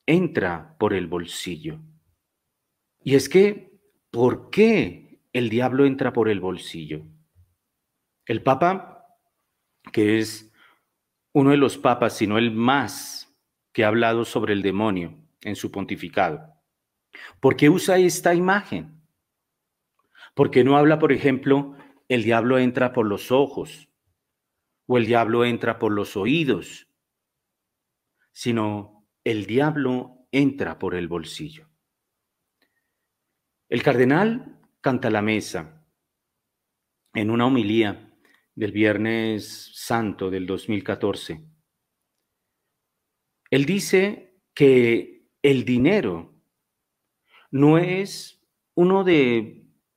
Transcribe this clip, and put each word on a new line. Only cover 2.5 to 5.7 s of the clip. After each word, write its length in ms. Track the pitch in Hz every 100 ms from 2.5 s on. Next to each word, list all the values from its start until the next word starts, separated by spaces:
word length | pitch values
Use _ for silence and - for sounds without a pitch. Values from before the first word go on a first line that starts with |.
| _ _ _ _ _
Y 120 | - 135
es 120 | 135
que, 500 | 185 202 208 - _ _ _ _
¿por 400 | 120 123 - -
qué 720 | - 220 208 98 80 - _ _
el 160 | 127 117
diablo 360 | 113 123